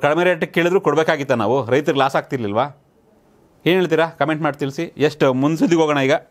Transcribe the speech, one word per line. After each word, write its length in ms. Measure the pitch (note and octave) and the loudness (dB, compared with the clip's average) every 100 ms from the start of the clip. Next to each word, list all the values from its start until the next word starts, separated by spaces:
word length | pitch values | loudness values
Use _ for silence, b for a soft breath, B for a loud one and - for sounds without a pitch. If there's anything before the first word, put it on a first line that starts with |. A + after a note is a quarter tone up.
ಕಡಿಮೆ 180 | C#3+ D#3 F3+ | 0 2 0
ರೇಟಿಗೆ 240 | E3+ F3 E3+ | 0 -2 0
ಕೇಳಿದ್ರು 240 | E3+ F#3 D3+ | 2 2 2
ಕೊಡಬೇಕಾಗಿತ್ತ 500 | D3 D#3+ D#3 C3+ B2 | 2 2 0 0 0
ನಾವು? 160 | G#2+ C3+ A2+ | 0 0 0
ರೈತರಿಗೆ 280 | C3 D#3 C#3 | 0 0 0
ಲಾಸ್ 140 | C3+ D#3+ | 0 0
ಆಗ್ತಿರ್ಲಿಲ್ವಾ? 460 | - C3+ G#2 G#2+ C#3+ C#3+ _ _ _ _ _ _ _ _ D#3 | -4 -6 -4 -2 -4 -6 _ _ _ _ _ _ _ _ -2
ಏನು 80 | F#3 | 0
ಹೇಳ್ತೀರಾ? 280 | F3 D#3+ D#3+ - | 0 0 -2 -2
ಕಾಮೆಂಟ್ 220 | C#3+ D3+ D#3 | -4 -2 -4
ಮಾಡಿ 120 | C#3 | -4
ತಿಳಿಸಿ. 220 | C#3 C3+ E3 - C#3+ | -6 -6 -8 -2 -2
ಎಷ್ಟು 200 | C#3 C#3 B2+ | 2 0 2
ಮುನ್ಸುದ್ದಿಗೆ 400 | C#3+ D#3+ B3 E3+ | 0 0 2 2
ಹೋಗೋಣ 180 | D#3 D3 C3+ | 2 0 0
ಈಗ. 80 | D3+ - | 0 -4